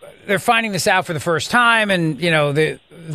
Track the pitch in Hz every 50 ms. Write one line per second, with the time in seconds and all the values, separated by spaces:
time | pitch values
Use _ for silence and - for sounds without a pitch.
0 | - - - - - - 202 - - - 233 226 226 220 196 170 - 214 190 185
1 | 160 - 170 143 - 175 165 147 - - - 247 240 233 233 226 214 202 196 175
2 | 165 160 151 117 170 170 160 156 147 143 139 156 156 156 131 - _ _ 151 170
3 | 165 160